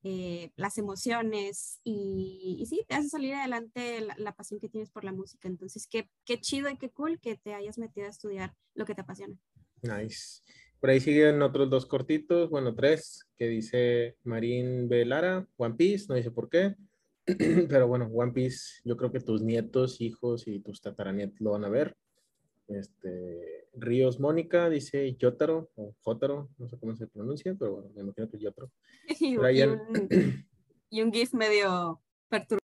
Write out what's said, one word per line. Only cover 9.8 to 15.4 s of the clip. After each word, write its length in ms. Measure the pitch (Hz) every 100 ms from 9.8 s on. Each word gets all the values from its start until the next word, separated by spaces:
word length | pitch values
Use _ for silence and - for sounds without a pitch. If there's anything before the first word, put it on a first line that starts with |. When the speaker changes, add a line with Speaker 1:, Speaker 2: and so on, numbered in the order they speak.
Speaker 2:
Nice. 580 | 120 104 110 - - - _ _ _ _
Por 100 | 131
ahí 100 | 135
siguen 420 | 131 147 151 147
otros 260 | 143 135 135
dos 160 | 131 127
cortitos, 640 | 139 135 156 151 175 165
bueno, 240 | 151 131 110
tres, 540 | 139 151 - - - _
que 100 | 117
dice 680 | 113 110 123 120 120 117 -
Marín 680 | 123 113 117 123 123 127 123
B. 160 | 120 120
Lara, 420 | 139 175 185